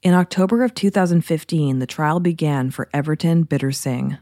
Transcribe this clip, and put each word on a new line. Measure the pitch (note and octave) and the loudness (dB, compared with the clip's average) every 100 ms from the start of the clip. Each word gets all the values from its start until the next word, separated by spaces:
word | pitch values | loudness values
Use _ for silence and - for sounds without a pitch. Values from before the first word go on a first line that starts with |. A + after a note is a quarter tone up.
In | F#3 | 4
October | F3+ F3 - F#3+ A#3 | 4 2 0 0 2
of | B3 | 0
two | - G3+ | 0 0
thousand | G3 F3+ E3+ | 2 2 2
fifteen, | - D#3+ - E3 C#3+ C3 | 0 -4 -2 -2 0 0
the | B2+ | -4
trial | - D3+ E3 | -2 0 0
began | F3 D#3+ D#3 C#3+ C3 | 0 0 0 0 -2
for | - - | -4 -6
Everton | C#3+ D3 D#3 E3+ E3+ | -4 -2 -2 2 2
Bitter | D#3+ C#3 C3+ | 2 0 -2
Singh. | C3+ - B2+ C3+ C#3+ | -4 -4 -4 -4 -6